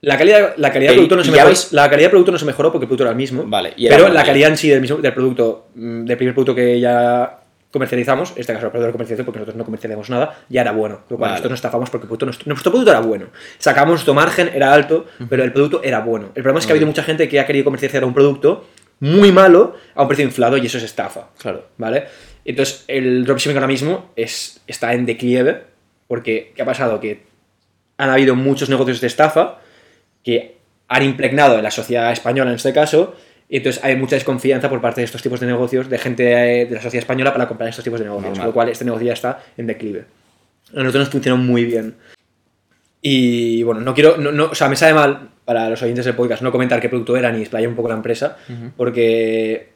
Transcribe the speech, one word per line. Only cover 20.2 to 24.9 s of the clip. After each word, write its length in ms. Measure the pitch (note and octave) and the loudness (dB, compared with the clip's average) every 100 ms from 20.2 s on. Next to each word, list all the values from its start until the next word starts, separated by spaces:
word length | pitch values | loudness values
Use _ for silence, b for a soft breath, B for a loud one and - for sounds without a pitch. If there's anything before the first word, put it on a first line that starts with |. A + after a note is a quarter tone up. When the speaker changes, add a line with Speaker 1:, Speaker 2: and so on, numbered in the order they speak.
| C3+ | -2
Speaker 1:
inflado 320 | B2+ A#2+ C3+ | 0 0 0
y 80 | B2 | -2
eso 100 | B2 | -8
es 60 | A2+ | -10
estafa. 440 | - G2 - - _ | -10 -10 -12 -20 _
Speaker 2:
Claro. 260 | A#2 F2 - _ | -10 -10 -14 _
Speaker 1:
¿Vale? 280 | A2 C3 - B B B - | -4 -4 -6 B B B -10
Entonces, 400 | B2+ C3+ - - | -4 -4 -6 -8
el 380 | C3+ B2+ B2+ B2+ | -4 0 0 0
dropshipping 320 | C3+ C#3+ C#3 | -2 -2 -2
ahora 100 | C3 | -2
mismo 440 | C3+ C#3+ F#3 - - | -2 -4 -6 -8 -10
es, 460 | A2+ - - _ - | -8 -8 -14 _ -18
está 260 | - A#2 | -8 -4